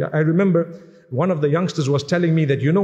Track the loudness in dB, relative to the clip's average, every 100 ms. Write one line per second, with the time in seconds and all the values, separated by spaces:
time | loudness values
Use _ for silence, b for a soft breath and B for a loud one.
0 | -4 0 2 2 2 2 -2 B B B
1 | B -4 -2 0 0 0 -2 -2 -2 -2
2 | 0 0 2 2 0 0 0 2